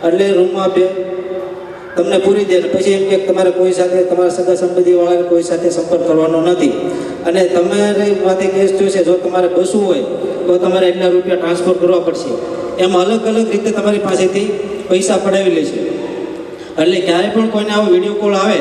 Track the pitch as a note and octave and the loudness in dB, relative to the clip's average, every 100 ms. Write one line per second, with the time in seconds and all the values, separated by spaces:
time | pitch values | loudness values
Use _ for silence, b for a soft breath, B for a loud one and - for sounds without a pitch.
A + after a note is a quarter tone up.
0 | E3+ F#3 G3 F3+ F#3 G3 F#3+ F3 F#3 F#3+ | 2 2 2 2 2 0 0 2 0 -2
1 | F3+ F#3 - - - - - - - F3 | -6 -8 -8 -8 -8 -12 -14 -16 -12 -6
2 | F3 F#3+ F#3+ G3+ F#3 F3+ E3+ - G3+ G3 | -2 0 2 2 2 0 0 0 0 0
3 | G3 F#3+ - F#3 F#3 F3+ F#3 F3+ F3+ F3+ | 2 0 0 2 2 2 0 2 0 2
4 | F3+ F3 F3+ F3+ F3+ F3 F3+ F3 F3 F3 | 2 2 0 0 0 0 0 2 4 4
5 | F3 F3 F3 E3+ E3 E3+ F3 E3+ E3 E3+ | 4 2 2 0 0 -2 0 -2 0 0
6 | E3+ D#3+ D#3+ E3 E3+ F3+ C#3+ - - B | 2 2 2 2 0 2 0 0 -4 B
7 | B B E3+ F#3 F3+ F3 F3+ G3+ G#3 G3+ | B B -2 2 2 2 0 2 0 2
8 | G#3 F#3 F#3 F#3+ F#3+ F#3+ G3 F#3+ G3 F#3+ | 0 2 0 0 0 2 2 2 0 2
9 | E3 F3+ F3 F3+ F3+ F3 F#3+ A3 F#3+ D3 | 2 2 0 0 2 0 0 0 0 0
10 | A2 - - - F3 F3+ F#3+ F#3 F3+ F3+ | -2 -4 -6 -4 0 0 2 2 2 2
11 | F3+ F3+ F#3 F3+ E3 F3 F#3 F3 F3 F3+ | 2 2 0 -2 0 0 0 2 2 2
12 | E3 - C3+ A2+ - - - - F#3 F3+ | 0 -4 -6 -6 -6 -8 -8 -2 0 2
13 | F#3 A3+ A3 A3 A3+ G#3 A3+ G#3 G#3 G3+ | 2 0 0 0 0 0 -2 0 0 0
14 | E3+ F3+ F#3 G3 G#3 - - - - F#3 | 0 0 0 0 -2 -4 -6 -8 -2 0
15 | - G3+ G3 F#3+ F#3 E3 C#3+ - - - | 2 0 0 0 2 0 -2 -4 -4 -6
16 | - - - - - B B - E3 F#3 | -6 -8 -10 -10 -14 B B 0 2 2
17 | F3+ E3+ G#3 G#3+ A3 G#3+ G#3 G#3 G3+ F3+ | 0 0 0 0 0 -2 0 0 2 2
18 | G3+ G#3 G3+ G3 G#3 - | 2 -2 0 0 0 0